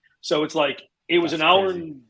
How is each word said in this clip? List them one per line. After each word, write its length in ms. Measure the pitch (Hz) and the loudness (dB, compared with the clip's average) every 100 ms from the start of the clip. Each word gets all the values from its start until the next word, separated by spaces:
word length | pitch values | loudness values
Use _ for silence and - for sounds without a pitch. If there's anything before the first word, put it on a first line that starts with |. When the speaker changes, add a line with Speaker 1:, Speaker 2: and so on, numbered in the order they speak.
| _ _ | _ _
Speaker 1:
So 220 | - 151 | -4 -2
it's 120 | 156 156 | 0 0
like, 260 | 139 131 - _ - | -2 -4 -16 _ -2
it 120 | 175 | 0
was 120 | 160 | 0
Speaker 2:
That's 120 | 160 | 0
Speaker 1:
an 40 | 160 | 4
hour 200 | 190 190 | 4 2
Speaker 2:
crazy. 140 | 180 | -4
Speaker 1:
and 200 | 160 135 | -10 -16